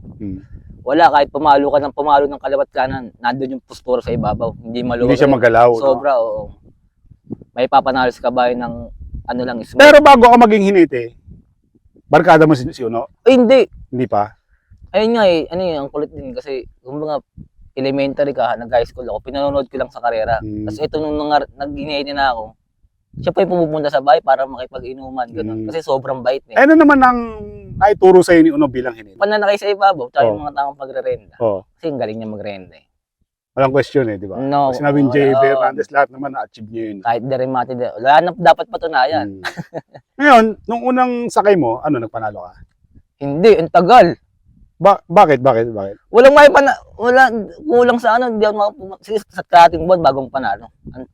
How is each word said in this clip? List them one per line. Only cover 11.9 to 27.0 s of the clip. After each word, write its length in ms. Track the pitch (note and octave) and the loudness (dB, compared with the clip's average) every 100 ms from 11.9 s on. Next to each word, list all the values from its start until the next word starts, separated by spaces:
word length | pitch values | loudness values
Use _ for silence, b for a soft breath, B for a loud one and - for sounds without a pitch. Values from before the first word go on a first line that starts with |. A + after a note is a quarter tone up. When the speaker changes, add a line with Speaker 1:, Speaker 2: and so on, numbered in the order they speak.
| _ - | _ 0
Speaker 1:
barkada 380 | D3+ F3 D#3+ | 2 4 6
mo 100 | D#3 | 6
si, 140 | C#3+ B2 | 2 -2
si 160 | A2 | -8
Uno? 240 | A#2 A#2 C3 _ | -6 -6 -8 _
Speaker 2:
Ay, 160 | - C4 | 2 4
hindi. 240 | A#3 C4 G#3+ - - | 6 4 2 -4 -10
Speaker 1:
Hindi 180 | B2 B2+ | -6 -4
pa? 260 | G#2 G#2 - _ _ _ _ - | -2 -4 -8 _ _ _ _ -8
Speaker 2:
Ayun 200 | F#3+ A3 | -2 0
nga 120 | A#3 G3+ | 2 2
eh, 200 | E3+ D3+ | 2 -2
ano 140 | F3 | -6
eh, 120 | F#3 D#3 | -6 -6
ang 140 | C#3 | -8
kulit 200 | D3 D3+ | -8 -10
din 220 | D3+ C3+ | -10 -14
kasi, 320 | B2 C#3+ C3+ - _ | -14 -10 -12 -12 _
kumbaga, 420 | B2+ C#3+ D#3 C#3+ - - - _ - | -16 -12 -8 -8 -10 -20 -20 _ -16
elementary 560 | - C3+ C#3 C#3 C3 C#3+ | -8 -4 -4 -4 -4 -6
ka, 240 | C3 A#2 A2+ | -4 -4 -4
nag-high 300 | A#2 A#2+ A#2 | -4 -2 -2
school 220 | - B2 | -6 -10
ako, 160 | G#2 | -10
pinanonood 420 | C3 C#3 C#3+ C#3+ C3 | -10 -6 -4 -4 -4
ko 100 | C3 | -6
lang 120 | B2+ | -10
sa 80 | B2 | -8
karera. 400 | A#2 A2+ A2 A2+ | -4 -4 -2 -4
Speaker 1:
Hmm. 300 | G#2+ G#2+ G#2+ | -4 -10 -8
Speaker 2:
Tas 100 | G#2+ | -8
ito 220 | D3+ D3+ | -6 -4
nung 160 | D#3 D3+ | -4 -6
nangar-, 340 | D3+ D3 C#3 | -2 -2 -2
nag-hinete 640 | - C#3+ C#3+ C#3+ C#3+ C#3+ | -8 -12 -10 -8 -8 -6
na 180 | C#3+ C3+ | -4 -2
ako, 240 | A#2 A2 - _ _ _ _ _ - | -4 -10 -18 _ _ _ _ _ -10
siya 140 | - | -4
pa 120 | F3 | -2
yung 100 | F#3 | 0
pumupunta 380 | F3+ E3 D#3 C#3+ | 0 -2 -2 -4
sa 100 | C#3+ | -2
bahay 220 | C3+ D#3+ | 0 0
para 240 | - C3 C3+ | 0 -2 -4
makipag-inuman, 800 | B2+ B2+ C3+ B2+ C3 C3 C3 A#2+ | -10 -16 -16 -16 -16 -14 -12 -12
ganun. 300 | A#2 G#2+ A2 | -10 -10 -10
Speaker 1:
Hmm. 60 | A2 | -10
Speaker 2:
Kasi 160 | D#3+ | -10
sobrang 400 | D#3 C3+ B2+ C3 | -6 -6 -6 -6
bait 220 | B2 C3+ - | -4 -6 -4
eh. 80 | |
Speaker 1:
Ano 220 | - C#4 D#4+ | 0 4 4
naman 240 | D4 | 4
ang 200 | C#4+ | 4